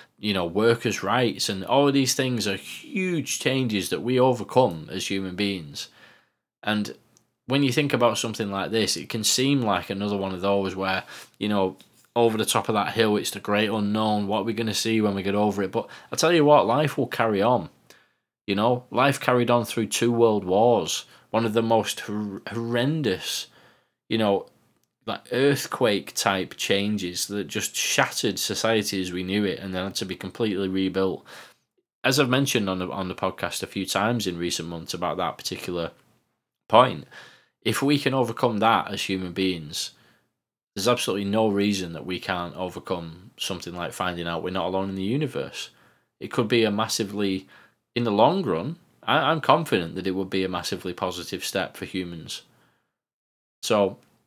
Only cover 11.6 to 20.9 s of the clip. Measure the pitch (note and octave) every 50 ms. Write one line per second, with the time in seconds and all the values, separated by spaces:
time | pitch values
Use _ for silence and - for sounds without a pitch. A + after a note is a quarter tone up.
11.6 | F#2+ F#2+ F#2+ - - _ _ _ _ _ - A#2+ A#2 A#2 A2 G#2+ G#2+ - - A#2
12.6 | G2+ - A2 G#2+ G2 - - A2 A2+ G#2+ G#2 G#2 - - - G2+ - - G#2 G#2
13.6 | G#2+ G#2 A2 A2 G2+ G2+ G#2 A2 A2 A2 G#2+ G#2 G#2 G2 G#2 A2 G2 A#2 A2 G2+
14.6 | A#2 A2 G2+ - - A#2 A2+ A2 G#2 G#2 G2 G2 F#2 G2 G2 G#2 G#2 G#2+ G2 G2+
15.6 | G2 F#2 - A2+ G2+ - - - - - - - - D#3+ F3 E3 D3 D3 D3 C#3
16.6 | F#2 G2+ A#2 C#3 D#3 C#3+ - - B2+ B2 - - A#2 A2+ G#2+ G2 G2 A#2 B2+ A2+
17.6 | E2+ - - _ _ - - _ _ _ _ _ _ _ _ _ _ - G2 G2+
18.6 | G#2+ A#2+ B2+ B2 B2+ - - A#2+ B2+ C#3 C3+ - - - B2+ B2 A#2+ A2+ A#2+ A#2+
19.6 | A2+ - - - A2 G2+ - - A#2 A#2+ A#2+ A#2 A#2 A2+ G#2+ G#2 F2+ F2+ F#2 G2+
20.6 | A2+ B2 A#2+ G#2 E2 D#2+